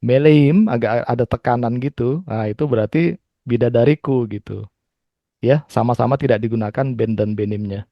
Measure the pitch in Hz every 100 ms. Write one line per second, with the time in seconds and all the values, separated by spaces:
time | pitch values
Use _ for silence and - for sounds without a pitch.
0 | 117 131 147 151 143 165 214 123 113 117
1 | 120 123 120 120 - 120 120 120 135 143
2 | 120 143 180 110 107 104 151 120 107 156
3 | 170 170 _ _ - 120 120 120 120 151
4 | - 131 117 104 - 101 104 _ _ _
5 | _ _ _ _ 120 143 147 - 113 120
6 | 120 135 139 110 113 117 107 107 135 123
7 | 113 110 107 107 104 104 104 98 101